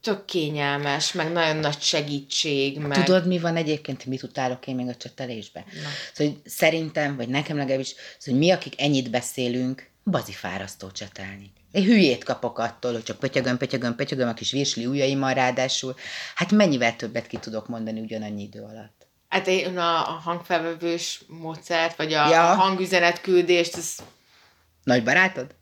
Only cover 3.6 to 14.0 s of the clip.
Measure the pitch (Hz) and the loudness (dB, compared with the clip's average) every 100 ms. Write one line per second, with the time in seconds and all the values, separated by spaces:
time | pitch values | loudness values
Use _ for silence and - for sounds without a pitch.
3.6 | 156 151 - 131 131 131 131 - 127 123 | 0 -2 -4 -10 -6 -8 -6 -4 -4 -4
4.6 | - 127 123 120 - - 131 117 101 - | -6 -6 -6 -8 -14 -12 -10 -10 -12 -16
5.6 | - - 147 143 - - 151 - - - | -16 -12 -10 -10 -12 -2 -2 -2 -12 2
6.6 | 160 165 160 156 147 135 117 135 147 151 | 4 4 -4 -2 -2 -4 -2 -2 -2 -4
7.6 | 135 135 131 - - - - 127 165 185 | 0 -2 -2 -10 -18 -16 0 4 6 4
8.6 | 139 - 143 139 123 120 - - 123 123 | 0 -2 2 2 2 -2 -4 -4 -2 -2
9.6 | 127 131 - _ - 156 107 101 95 95 | -2 -6 -12 _ -2 -2 -4 -10 -8 -8
10.6 | 95 - 95 95 101 - 98 101 98 _ | -10 -12 -14 -12 -14 -12 -14 -14 -20 _
11.6 | _ 190 196 226 160 120 - 120 120 - | _ 0 6 8 6 4 -2 -4 -4 -4
12.6 | 117 - 123 117 110 110 135 139 127 127 | -6 -4 -4 -4 -6 -6 -2 0 0 -2
13.6 | 131 131 120 117 | -2 -2 -2 -4